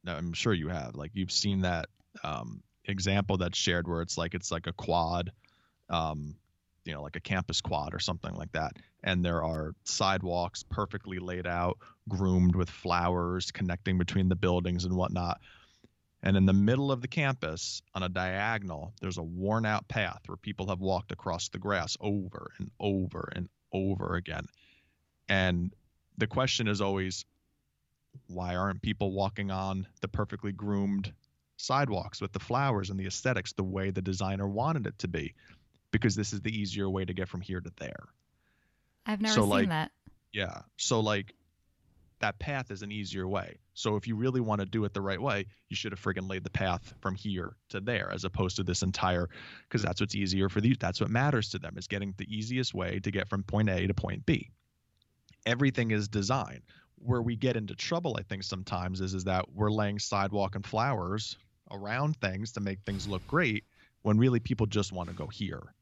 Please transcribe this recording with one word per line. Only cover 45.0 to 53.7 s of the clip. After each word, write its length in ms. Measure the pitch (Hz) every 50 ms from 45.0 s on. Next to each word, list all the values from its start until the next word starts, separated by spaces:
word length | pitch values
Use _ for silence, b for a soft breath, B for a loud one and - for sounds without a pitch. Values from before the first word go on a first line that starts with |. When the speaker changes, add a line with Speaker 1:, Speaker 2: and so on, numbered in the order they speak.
Speaker 1:
right 180 | 98 98 98 85
way, 260 | 107 139 107 101 95 104 b b b b
you 80 | -
should 160 | - - 110
have 80 | 98 90
friggin' 280 | - 101 92 95 92 95
laid 140 | 95 95
the 80 | 92 -
path 440 | - - 98 95 87 87 - - - -
from 140 | - 98 92
here 420 | 98 - 107 95 92 87 - 107 _ _ _
to 120 | - 98
there 300 | 98 120 120 101 - -
as 140 | 92 92 92
opposed 320 | 95 92 - 92 92 -
to 60 | -
this 200 | 95 90 87 -
entire, 460 | - 92 90 - - 92 90 87 87 87 B B B B B B B B
'cause 140 | - 113
that's 180 | 104 - 90 -
what's 140 | 104 101 -
easier 340 | 101 98 92 92 95 95 95
for 120 | - 107
these, 180 | 104 120 131 -
that's 220 | - 87 87 -
what 100 | 110 95
matters 400 | 107 120 135 147 143 117 104 -
to 80 | - 90
them, 180 | - 82 90
is 100 | - 92
getting 280 | - 101 101 101 101 95
the 180 | 98 98 - 110
easiest 380 | 107 107 113 127 127 123 -
way 260 | - 95 90 90 95 95
to 100 | 95 104
get 180 | 98 98 95 101
from 140 | - 98
point 260 | 95 - - 104 107
A 180 | 104